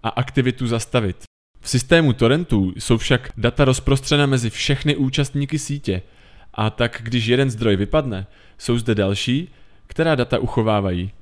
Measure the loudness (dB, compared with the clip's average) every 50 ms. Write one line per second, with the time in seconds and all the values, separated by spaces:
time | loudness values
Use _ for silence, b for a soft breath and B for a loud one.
0 | -8 -6 -4 -4 -6 0 0 0 2 2 -2 -2 -4 -2 -2 -4 -4 -2 -2 0
1 | 0 0 -4 -6 -14 -20 _ _ _ _ _ -16 -8 -2 -2 -2 2 4 4 6
2 | 6 4 4 4 4 4 4 2 2 0 2 2 2 0 -2 -6 0 2 2 2
3 | 4 0 0 0 0 -6 -8 -2 -2 -2 2 4 4 4 2 0 2 0 0 0
4 | 2 0 2 2 4 2 2 0 0 -2 -4 -4 -2 -2 -2 0 0 -2 0 0
5 | -2 -2 0 -2 -2 -2 -2 -4 -4 -2 -4 -6 -4 -6 -8 -6 -4 -4 -4 -4
6 | -6 b b b b b b b b b b -2 -2 -2 0 0 -2 -2 -2 -8
7 | -8 -2 -2 -2 2 2 2 2 2 0 -2 -2 0 0 2 2 0 0 0 0
8 | 0 -2 -6 -8 -10 b b b b b b b -4 -2 -2 0 0 0 0 2
9 | 2 0 0 -2 -2 -2 -2 -2 -4 b b b b b b b b -12 -4 -2
10 | 0 0 2 0 0 -2 -2 -2 -2 -2 -2 0 0 2 0 0 0 0 -2 -2
11 | -4 -6 -10 -14